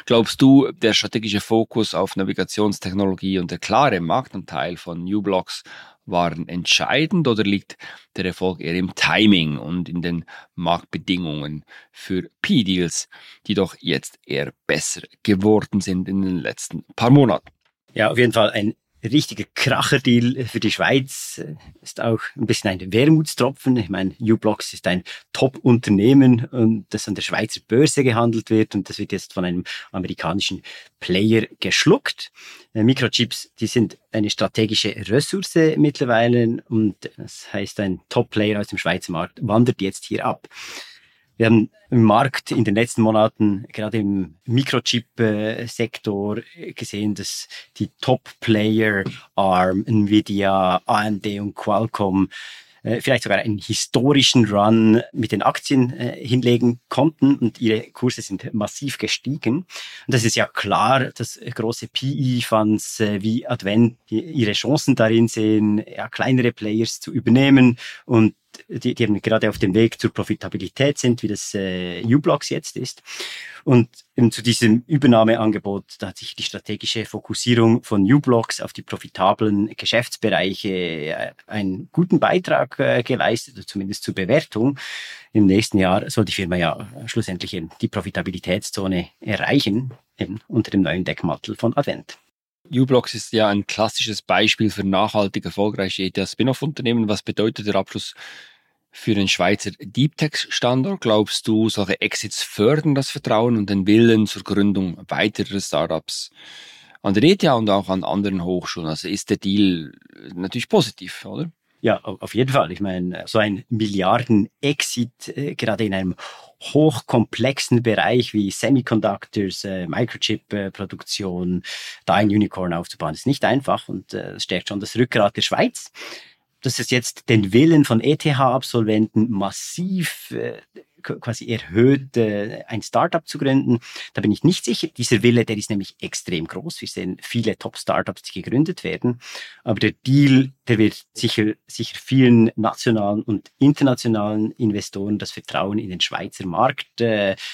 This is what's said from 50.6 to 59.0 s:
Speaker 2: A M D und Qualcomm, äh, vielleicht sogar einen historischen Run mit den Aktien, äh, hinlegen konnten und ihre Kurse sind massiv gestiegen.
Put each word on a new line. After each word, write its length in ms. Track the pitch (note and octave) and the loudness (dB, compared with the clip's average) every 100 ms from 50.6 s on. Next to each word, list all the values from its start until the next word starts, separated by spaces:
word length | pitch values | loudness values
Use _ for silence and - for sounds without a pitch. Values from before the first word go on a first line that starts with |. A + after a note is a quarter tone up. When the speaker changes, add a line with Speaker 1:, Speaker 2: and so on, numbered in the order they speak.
| F#2 F#2 - | 2 0 0
Speaker 2:
A 220 | G#2+ G#2+ | 0 0
M 160 | G2+ | -4
D 160 | G#2+ G2+ | -6 -6
und 160 | G2+ - | -8 -6
Qualcomm, 760 | G#2+ G2+ A2+ - G2 F#2+ F#2+ - - - - _ | -2 0 0 -2 0 2 0 -4 -16 -20 -20 _
äh, 180 | - A#2 | -6 -2
vielleicht 220 | - A#2+ | 0 0
sogar 160 | G#2 G2 | 0 0
einen 180 | A#2 G2+ | 0 -4
historischen 880 | - - - B2+ C3 C#3 C3 C3 G#2 | -4 -6 -2 2 4 4 4 4 2
Run 560 | G2+ G#2 A2+ A2 A#2 - | 2 4 6 6 4 2
mit 200 | - A2+ | -4 -2
den 100 | G2+ | 0
Aktien, 500 | - - - C3+ B2 | 0 -2 0 2 2
äh, 300 | - B2 - | -2 -8 -6
hinlegen 560 | G#2+ B2+ A#2+ A#2+ A#2+ A#2+ - | -2 2 4 4 2 0 -4
konnten 480 | - D#3 - C#3 C#3+ | 0 0 4 2 2
und 220 | A2+ - | -2 0
ihre 220 | A2 A2 - | 0 0 -4
Kurse 300 | - B2 - | -4 -4 -4
sind 320 | - F#2+ A#2 | -8 -10 -6
massiv 460 | A2 G#2 - C#3 | -6 -6 -6 -8
gestiegen. 640 | - | -6